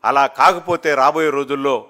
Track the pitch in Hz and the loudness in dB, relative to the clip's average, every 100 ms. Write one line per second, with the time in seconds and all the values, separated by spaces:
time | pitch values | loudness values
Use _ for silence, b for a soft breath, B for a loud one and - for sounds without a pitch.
0 | 110 139 135 - 156 190 170 165 160 139 | 0 0 0 2 2 2 -4 -4 -2 2
1 | 131 151 156 139 135 139 139 123 98 | 2 2 -2 -2 -4 -4 -2 -4 -6